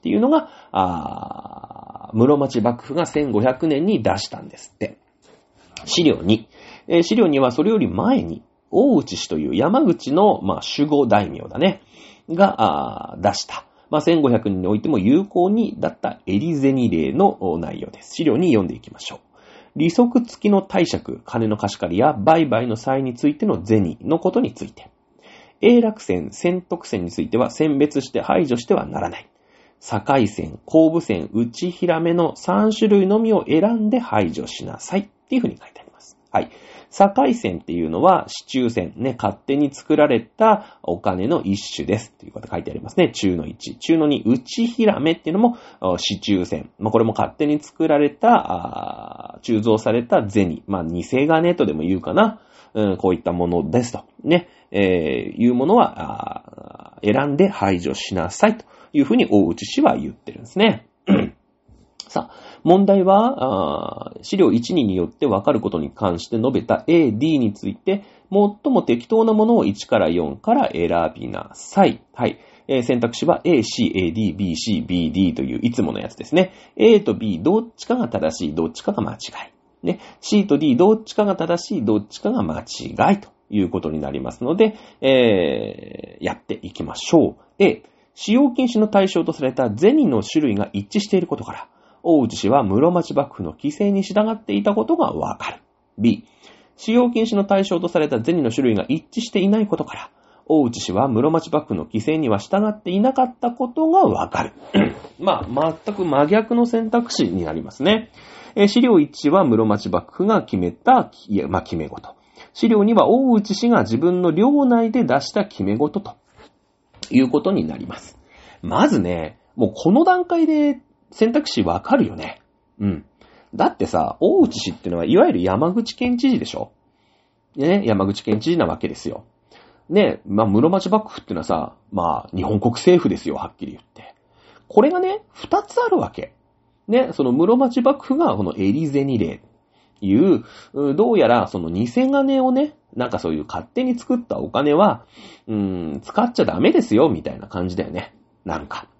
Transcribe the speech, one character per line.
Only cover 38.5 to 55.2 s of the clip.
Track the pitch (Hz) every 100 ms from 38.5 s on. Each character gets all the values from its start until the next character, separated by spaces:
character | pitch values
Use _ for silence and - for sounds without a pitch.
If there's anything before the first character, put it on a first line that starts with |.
| 131 123
線 | 113 87 -
ね、 | 127 123
勝 | 101 98
手 | - 139
に | 143
作 | - - 151
ら | 147
れ | 120
た | - _ 220 208 - -
お | - 87
金 | 107 92 104
の | 165
一 | - 98 - -
種 | 71
で | 107
す | -
っ | _
て | -
い |
う |
こ | -
と | -
書 | 90
い |
て | -
あ |
り | -
ま | -
す | -
ね。 | 160
中 | - 98 87
の | 76
一、 | - - -
中 | - 165
の | 151
二、 | 143
内 | - 127 - - 233
平 | - 220 -
目 | 147
っ | 165
て | -
い |
う | 175
の |
も、 | 240 240 - -
お、 | 92 90
市 | - 98
中 | - 98 87
線。 | 78 69 _
ま | 104
あ、 |
こ | 113
れ | 113
も |
勝 | 107 - -
手 | 147
に | 147
作 | - _ 160
ら | 147
れ | 147
た、 | - 226 233 - 90 87 - - - - - - -
あ |
ー、 |
鋳 | - 110
造 | 113 110
さ | 113
れ | 113
た | 120 185 104
銭。 | 104 92 73 -
ま | 95
あ、 |
偽 | 80 87
金 | 85 127 147 160 170 175
と | 110
で |
も | 76
言 | 80 95
う |
か | -
な。 | 95 226 233 _ _ _
う | 110 104
ん、 | 92
こ | 95
う | 87
い |
っ |
た | 87
も | 87 87
の | 87 -
で | 123
す | 120
と。 | - - _
ね。 | - 170 - _ _
え | 98 95 92 78 64